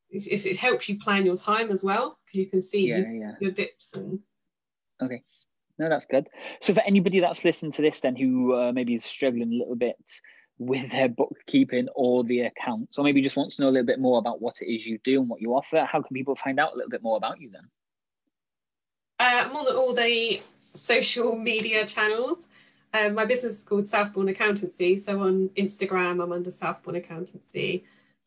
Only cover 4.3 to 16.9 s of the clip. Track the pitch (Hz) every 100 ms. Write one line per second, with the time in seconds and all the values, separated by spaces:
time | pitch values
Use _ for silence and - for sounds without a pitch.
4.3 | _ _ _ _ _ _ - 131 120 _
5.3 | _ _ _ _ - 160 147 - 135 -
6.3 | - - - - 196 202 196 185 185 170
7.3 | - 175 160 156 143 151 147 131 127 131
8.3 | 127 127 123 123 123 120 117 - - 135
9.3 | 120 117 120 - 120 120 - - - -
10.3 | - _ - 123 135 127 262 262 117 -
11.3 | - - 277 269 123 127 - 123 123 120
12.3 | 123 120 - 127 110 - - 143 139 135
13.3 | 139 139 - 135 131 120 123 127 120 117
14.3 | 113 117 - - 117 113 107 131 135 127
15.3 | 113 113 127 - 160 139 156 123 131 135
16.3 | 127 135 135 123 123 117